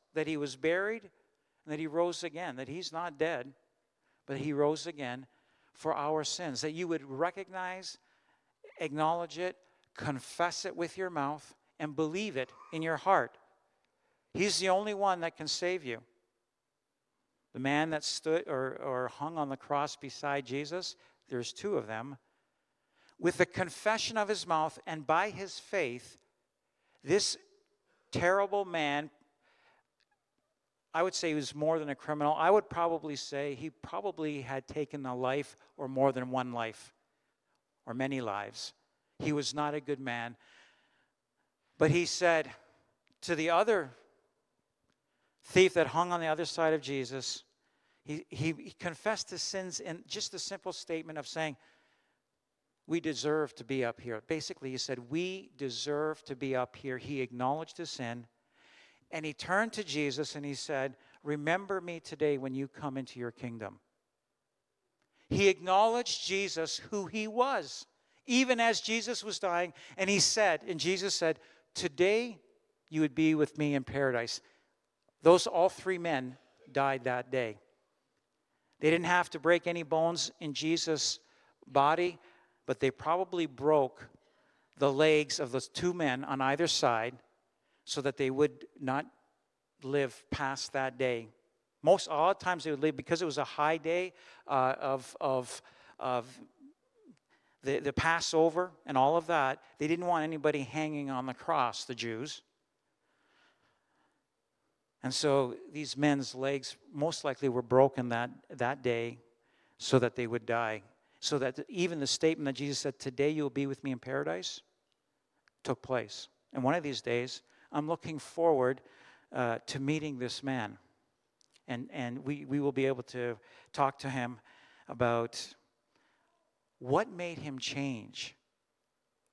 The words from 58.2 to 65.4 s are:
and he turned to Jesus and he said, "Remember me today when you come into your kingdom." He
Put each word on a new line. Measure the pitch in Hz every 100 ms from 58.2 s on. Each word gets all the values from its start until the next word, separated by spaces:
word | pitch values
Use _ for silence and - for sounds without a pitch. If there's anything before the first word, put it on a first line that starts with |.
| 117 _ _ _ _ - - _ -
and | 160
he | 156
turned | 139 - 196 220
to | 214
Jesus | 175 143 147 131 143
and | 151
he | 143
said, | 135 - 139 135 123 _ -
"Remember | 147 147 147 185 196 190
me | 175 165
today | - 151 151 139
when | 135
you | 131 139
come | - 147 131
into | 127 123
your | 120
kingdom." | - 123 117 101 101 _ _ _ _ _ _ _ _ _ _ _ _ _ _ -
He | 151